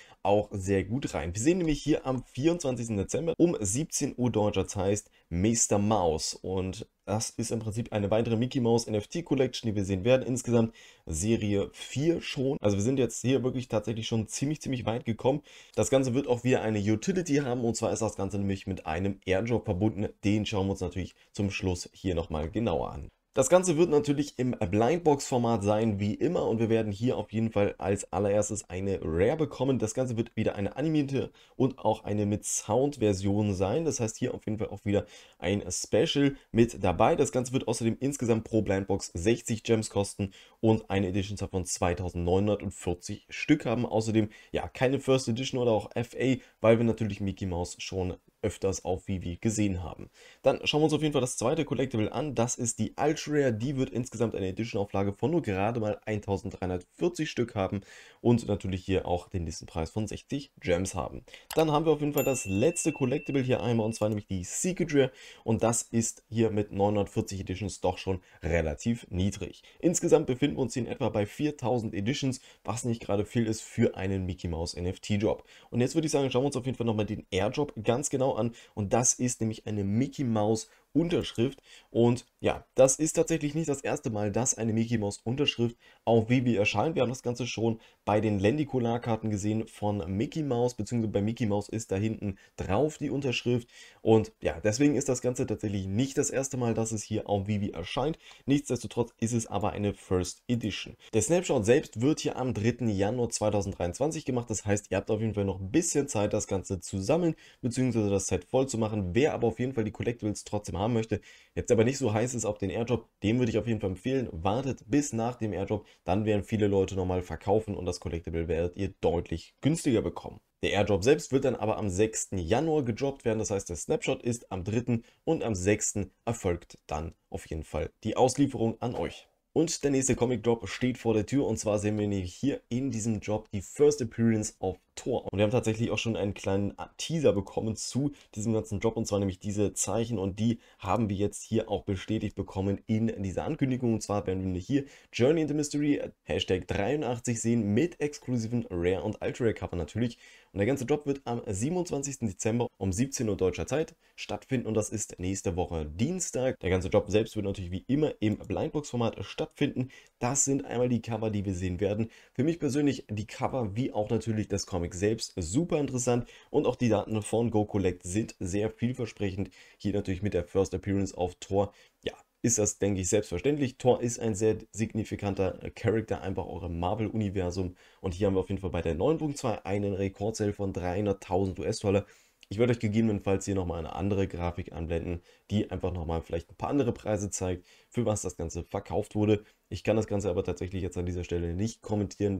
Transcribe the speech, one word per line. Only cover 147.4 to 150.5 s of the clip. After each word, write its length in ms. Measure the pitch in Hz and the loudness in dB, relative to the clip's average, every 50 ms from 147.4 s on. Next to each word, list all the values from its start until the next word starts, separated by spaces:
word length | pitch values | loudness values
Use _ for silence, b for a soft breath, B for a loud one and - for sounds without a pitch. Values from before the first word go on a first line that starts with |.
sehen 340 | - 113 120 120 104 101 104 | 2 2 4 4 4 4 4
mit 260 | 117 156 175 - - | 4 2 2 0 -4
exklusiven 640 | 147 147 147 - - - 127 120 110 110 120 120 - - | -4 -4 -4 -8 -6 -4 -2 -2 -2 -2 -2 -2 -2 -2
Rare 320 | 90 87 85 90 95 90 | -4 0 2 2 2 2
und 200 | 76 107 98 - | 0 -4 -4 -2
Ultra 220 | - 123 139 - 123 | -4 -6 -2 0 0
Rare 100 | 110 95 | 0 0
Cover 220 | - 92 - - | 0 -6 -6 -4
natürlich. 420 | 87 80 - - 107 120 120 - B B B B B B B | -4 -4 -4 -2 -2 -2 -2 -4 B B B B B B B